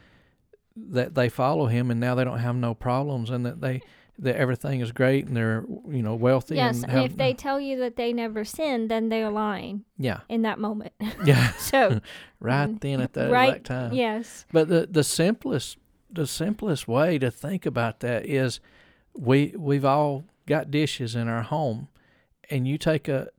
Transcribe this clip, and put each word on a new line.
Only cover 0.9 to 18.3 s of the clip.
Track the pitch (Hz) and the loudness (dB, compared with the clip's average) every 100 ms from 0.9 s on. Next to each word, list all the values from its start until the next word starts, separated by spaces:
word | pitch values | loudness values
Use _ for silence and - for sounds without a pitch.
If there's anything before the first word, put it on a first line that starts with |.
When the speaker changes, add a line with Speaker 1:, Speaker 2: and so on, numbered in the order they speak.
| 127 123 151 | -2 0 2
Speaker 1:
they | 123 | 0
follow | - 131 160 135 | 2 2 2 2
him | 120 123 | 2 2
and | 117 | 0
now | 123 123 | 0 0
they | |
don't | 127 120 | 0 -2
have | 120 123 | -2 -2
no | 120 | -2
problems | 117 127 123 143 135 113 | -2 -2 0 0 -4 -4
and | 123 120 | -4 -4
that | 113 | -4
they, | 131 127 - _ _ - | -4 -4 -8 _ _ -6
that | 135 120 | -2 0
everything | 131 127 147 135 | 0 0 -2 -2
is | 117 | -4
great | 117 131 139 143 | 2 4 4 2
and | 123 | 0
they're, | 113 110 - - - | 0 0 -4 -10 -6
you | 139 | -4
know, | 107 113 | -2 2
wealthy | 123 131 - 160 | 4 4 2 0
Speaker 2:
Yes, | 247 123 | 2 0
Speaker 1:
and | - | 0
Speaker 2:
and | |
Speaker 1:
have | 262 254 | 2 2
Speaker 2:
if | 185 | 0
they | 262 | 0
tell | 254 277 277 | 0 -2 -2
you | 277 262 | -2 -4
that | 247 240 | -4 -2
they | 233 | -2
never | 240 226 214 214 | -2 -4 -4 -6
sinned, | - 311 247 226 | -4 -2 0 0
then | 220 226 | 0 0
they're | 220 220 | 0 0
lying | 208 214 196 - 202 - - | 0 -2 -4 -6 -10 -10 -4
Speaker 1:
Yeah. | 131 101 - | -2 -2 -4
Speaker 2:
in | 226 | 0
that | 220 - | 0 0
moment. | 214 214 - - 214 | -4 -4 -8 -8 -8
<laughs> | - 160 | 2 4
Speaker 1:
Yeah. | 131 120 | 6 4
Speaker 2:
So, | - - 269 220 110 - - | 0 0 4 6 4 -2 -14
Speaker 1:
<laughs> | - _ | -20 _
Right | 110 135 143 | 0 0 0
Speaker 2:
mm, | - | -2
Speaker 1:
then | 139 139 | -2 -2
at | 127 | -2
that | - 131 | -2 2
Speaker 2:
right, | 247 262 | 4 4
Speaker 1:
exact | - - | 2 -4
time. | 127 120 | -4 -2
Speaker 2:
yes. | 254 233 214 233 - - | -2 0 -2 -8 -14 0
Speaker 1:
But | 160 156 | 4 6
the, | 170 165 | 4 4
the | 156 | 2
simplest, | 139 - 170 233 277 175 - - _ _ _ | 2 2 2 2 -2 -4 -4 -12 _ _ _
the | 175 147 | -4 -4
simplest | - 165 214 214 143 - | -2 -2 -2 -2 -2 0
way | 120 160 156 | 2 2 2
to | 131 | 0
think | - 143 185 156 | -2 -6 -4 -2
about | 120 117 110 | -2 -2 -2
that | 120 117 | -2 -2
is | - | 0